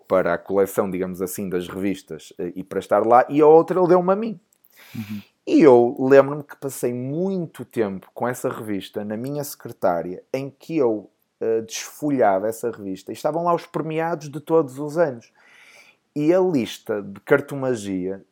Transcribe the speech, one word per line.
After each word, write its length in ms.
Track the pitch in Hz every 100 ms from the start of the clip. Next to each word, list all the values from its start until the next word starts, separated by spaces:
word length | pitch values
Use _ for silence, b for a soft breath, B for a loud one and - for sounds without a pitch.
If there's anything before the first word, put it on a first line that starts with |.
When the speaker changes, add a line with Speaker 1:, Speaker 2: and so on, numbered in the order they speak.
| -
Speaker 1:
para 280 | 95 85
a 40 | 87
coleção, 500 | - 98 95 - 101
digamos 320 | 90 92 90
assim, 280 | 92 - 98
das 180 | 90 87
revistas, 680 | 92 98 95 - 78 - -
eh, 140 | 87
e 80 | 90
para 160 | 92 98
estar 260 | - 104
lá, 220 | 110 120 127
e 120 | 143
a 60 | 151
outra 340 | 160 165 180
ele 80 | 175
deu-me 240 | 180 180
a 40 | 196
mim. 240 | 233 185 _ _ _ B B
Speaker 2:
Uhum. 260 | B 104 104 B _
Speaker 1:
E 180 | - 302
eu 340 | 151 123 120 -
lembro-me 460 | 131 139 135 147
que 120 | - -
passei 380 | 139 - 127
muito 680 | 123 127 156 190 190 160 -
tempo 440 | 123 120 104 95 -
com 140 | - 120
essa 200 | 123 135
revista 560 | - 110 98 - 107
na 120 | 104 107
minha 260 | 131 147
secretária, 800 | 139 - 120 - 95 85 85 90 -
em 160 | 131 139
que 280 | - - 160
eu, 340 | 120 107 95 _ _ -
eh, 220 | 113 113
desfolhava 840 | 110 - - - 151 135 107 95 107
essa 240 | 110 120
revista, 400 | 107 98 92 -
e 40 |
estavam 300 | 110 151 160
lá 80 | 175
os 140 | 170 -
premiados 640 | 165 156 156 165 170 147
de 100 | 147
todos 380 | - 165 143 127
os 180 | 147 156
anos. 360 | 160 120 - b b b b b b b _
E 180 | 147 151
a 60 | 180
lista 640 | 185 147 107 - - 104
de 160 | 101 98
cartomagia 1040 | - 143 139 139 131 117 101 95 92 98 _